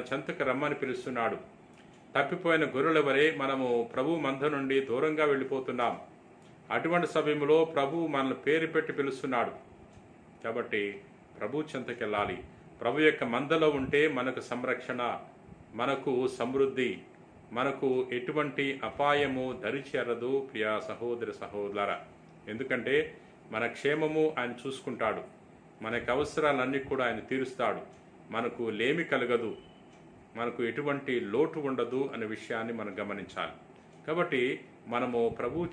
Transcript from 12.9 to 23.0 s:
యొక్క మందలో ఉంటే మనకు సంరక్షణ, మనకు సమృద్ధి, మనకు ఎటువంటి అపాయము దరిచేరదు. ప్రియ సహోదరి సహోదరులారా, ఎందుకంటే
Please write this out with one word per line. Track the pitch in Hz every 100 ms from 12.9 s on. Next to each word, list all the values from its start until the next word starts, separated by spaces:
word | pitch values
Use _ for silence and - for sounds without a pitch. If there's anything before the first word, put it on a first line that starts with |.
| 139 156
యొక్క | 147 127 117
మందలో | 139 165 156 143
ఉంటే | 131 143 156 135
మనకు | 127 127 -
సంరక్షణ, | 123 123 120 - 123 120 95 - - - - - 110
మనకు | 123 135 147 123 127 -
సమృద్ధి, | 120 135 135 131 123 92 - - - - - 110
మనకు | 135 131 135 127 127 123
ఎటువంటి | 123 151 147 135 139 135 113
అపాయము | - 143 147 139 131 127 117
దరిచేరదు. | 104 135 139 135 120 117 120 135 -
ప్రియ | 110 107 107 -
సహోదరి | 98 120 117 110 101
సహోదరులారా, | 98 101 101 101 101 90 - - - - -
ఎందుకంటే | 110 131 127 117 143